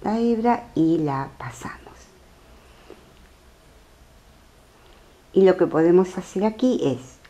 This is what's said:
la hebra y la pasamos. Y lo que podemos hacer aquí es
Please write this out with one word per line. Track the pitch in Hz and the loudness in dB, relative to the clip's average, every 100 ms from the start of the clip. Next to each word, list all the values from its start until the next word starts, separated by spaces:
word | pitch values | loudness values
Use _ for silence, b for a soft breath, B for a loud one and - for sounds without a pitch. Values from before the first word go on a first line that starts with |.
la | - 226 | -6 -2
hebra | 233 226 233 233 - | 0 0 0 -2 -4
y | - 160 165 | -2 0 0
la | 151 135 135 - | -2 -6 -8 -12
pasamos. | 123 - - - - - - - - - - B B B B B - - - _ _ _ _ _ _ _ - - _ _ _ _ _ _ - - - _ _ | -16 -14 -16 -16 -20 -20 -20 -20 -20 -20 -20 B B B B B -20 -20 -20 _ _ _ _ _ _ _ -20 -20 _ _ _ _ _ _ -20 -20 -20 _ _
Y | 190 | 2
lo | 190 - | 4 4
que | 160 | 0
podemos | 156 165 180 185 185 | 2 4 4 2 -4
hacer | - 190 214 | -10 -4 -4
aquí | 220 254 240 | 0 -2 0
es | 139 120 - - - | -2 -4 -10 -20 -20